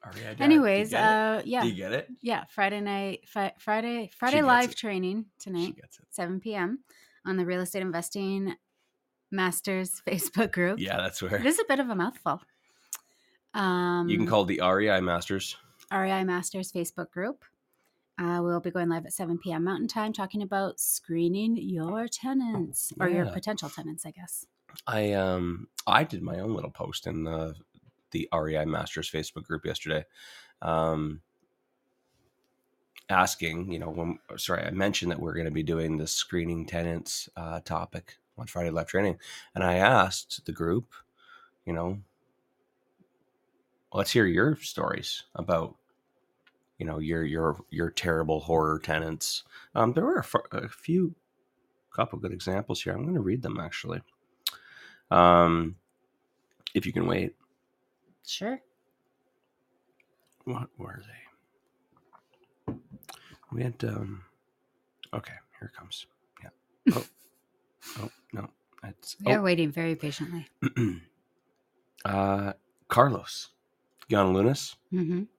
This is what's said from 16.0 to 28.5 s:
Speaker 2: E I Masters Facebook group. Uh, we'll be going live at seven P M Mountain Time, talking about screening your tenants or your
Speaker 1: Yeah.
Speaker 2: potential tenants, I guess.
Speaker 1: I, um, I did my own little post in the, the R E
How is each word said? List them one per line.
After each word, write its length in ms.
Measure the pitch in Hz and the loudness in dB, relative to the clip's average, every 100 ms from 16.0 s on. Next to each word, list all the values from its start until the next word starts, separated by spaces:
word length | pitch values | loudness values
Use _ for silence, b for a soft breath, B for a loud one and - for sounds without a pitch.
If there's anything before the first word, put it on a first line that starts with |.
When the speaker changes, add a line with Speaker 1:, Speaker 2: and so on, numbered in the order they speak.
| 190 | 0
Speaker 2:
E 40 | |
I 120 | 190 | 0
Masters 480 | 185 180 180 190 185 | 0 -2 -4 -6 -6
Facebook 400 | 180 170 - 170 | -6 -6 -6 -8
group. 320 | 180 208 277 _ _ _ _ _ _ _ - | -6 -6 -6 _ _ _ _ _ _ _ -6
Uh, 200 | 175 175 | -2 0
we'll 160 | 175 170 | 0 0
be 100 | 175 | -2
going 200 | 180 170 | -2 0
live 180 | 165 165 | -2 -4
at 40 | |
seven 260 | - 170 170 | -8 -4 -4
P 120 | 180 | -2
M 120 | 160 | -2
Mountain 240 | 175 190 226 | 0 0 -2
Time, 260 | 226 214 | -2 -4
talking 300 | 220 190 208 | -4 -6 -6
about 360 | 196 196 196 - | -2 -2 -2 -4
screening 760 | - - - 170 170 190 220 226 | -4 -4 -2 2 2 2 0 0
your 500 | 190 175 160 214 233 | -2 -2 -2 -4 -4
tenants 840 | - 254 269 240 208 160 - - - | -6 -2 0 0 -2 -2 -4 -6 0
or 100 | 180 | 2
your 160 | 175 127 | 2 0
Speaker 1:
Yeah. 60 | |
Speaker 2:
potential 380 | 185 214 214 147 | -2 -4 -6 -6
tenants, 340 | - 175 160 160 | -8 -10 -10 -12
I 60 | |
guess. 340 | 175 180 - - _ - - - | -14 -14 -14 -14 _ -20 -14 -4
Speaker 1:
I, 280 | 110 104 | 0 2
um, 540 | 101 95 92 87 87 - - - | 2 2 2 0 -4 -10 -8 6
I 160 | 120 | 6
did 180 | 156 92 | 6 -2
my 180 | 87 85 | -6 -4
own 140 | 104 | -4
little 160 | 104 82 | -4 -6
post 380 | - 90 - 85 | -8 -8 -6 -6
in 160 | 80 | -4
the, 320 | 80 80 80 78 - _ _ _ _ | -4 -4 -4 -8 -20 _ _ _ _
the 180 | 82 - | -6 -2
R 180 | 82 | -2
E 60 | 78 | 0